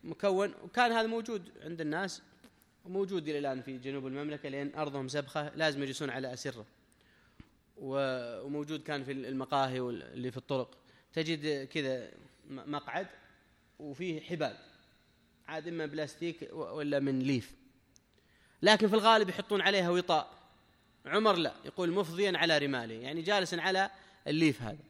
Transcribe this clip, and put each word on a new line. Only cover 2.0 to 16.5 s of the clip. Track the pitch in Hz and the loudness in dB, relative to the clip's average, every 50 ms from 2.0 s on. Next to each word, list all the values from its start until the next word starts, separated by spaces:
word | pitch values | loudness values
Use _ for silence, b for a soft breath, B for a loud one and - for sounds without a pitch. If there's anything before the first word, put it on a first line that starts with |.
| 196 185 - - - - - _ - - _ _ _ _ _ _ _ | -2 -4 -6 -10 -14 -20 -20 _ -20 -20 _ _ _ _ _ _ _
وموجود | 175 180 196 196 185 196 180 156 147 | -6 -2 -2 -2 0 -2 -4 -2 -2
إلى | 151 143 | -2 -2
الآن | 143 139 131 131 | 0 -2 -2 -4
في | 120 139 131 127 | -6 -8 -10 -8
جنوب | 123 135 139 139 131 135 | -6 -6 -6 -4 -4 -4
المملكة، | 131 139 147 151 147 143 - 143 | -6 -4 -4 -6 -6 -6 -6 -6
لأن | 135 139 143 143 - | -4 -4 -4 -4 -2
أرضهم | 151 156 147 139 139 131 131 | -4 -4 -2 -2 -4 -4 -2
سبخة | 131 147 139 135 - 156 147 143 - | -2 -4 -4 -2 -4 -4 -4 -4 -4
لازم | 147 160 156 147 143 143 | 0 0 0 2 0 -4
يجلسون | 135 131 - 156 135 | -4 -4 -4 -4 -4
على | 120 131 135 131 127 | -2 -4 -6 -6 -8
أسرة. | 120 - 143 123 117 104 - _ _ _ _ b b b b b b b b b b b b b _ _ _ _ - | -6 -8 -8 -8 -8 -14 -16 _ _ _ _ b b b b b b b b b b b b b _ _ _ _ -12
و-، | 175 135 135 139 139 135 131 127 120 120 117 98 117 | -8 -4 -2 0 0 0 0 -2 -4 -6 -8 -8 -8
وموجود | 143 143 147 147 143 156 151 151 | -6 -6 -6 -4 -4 -6 -6 -4
كان | - 151 143 135 | -4 -6 -6 -4
في | 127 | -6
المقاهي | 139 135 127 117 135 131 131 - - 139 135 131 127 127 | -6 -6 -6 -4 -4 -4 -4 0 2 2 2 2 0 -2
وال-، | 127 123 117 92 65 | -2 -2 -4 -6 -8
اللي | 60 62 127 123 127 | -10 -10 -6 -6 -6
في | 120 131 | -6 -8
الطرق، | - - 143 131 123 - - - b b b b b b - | -6 -2 -2 -2 -2 -4 -8 -20 b b b b b b -4
تجد | 160 165 156 165 151 143 156 147 139 135 139 | -4 -2 -2 -2 -2 0 -2 -2 -2 -4 -4
كذا | - 165 143 131 131 123 113 82 - - - - - _ _ - | -4 -2 -2 0 -2 -2 -4 -10 -16 -20 -20 -20 -20 _ _ -14
م-، | 135 135 - - | -12 -12 -8 -6
مقعد | 147 147 - - 120 165 196 175 - - - - - _ _ _ _ _ _ _ _ _ | -6 -6 -6 -4 -6 -6 -6 -6 -12 -20 -20 -20 -20 _ _ _ _ _ _ _ _ _
وفيه | 151 147 139 131 180 185 160 156 | -12 -12 -8 -6 -4 -4 -4 -4
حبال، | 147 - 175 160 151 123 104 - - - - - _ _ _ _ _ _ _ _ _ _ _ _ _ - | -6 -6 -4 -2 -2 -2 -4 -8 -18 -20 -20 -20 _ _ _ _ _ _ _ _ _ _ _ _ _ -6
عاد | 156 160 151 170 | -6 -6 -4 -4
إما | 170 165 160 | -4 -4 -4
بلاستيك | 147 147 156 151 143 - - 170 170 160 165 147 - | -4 -2 -4 -6 -6 -6 -6 -6 -6 -6 -6 -10 -12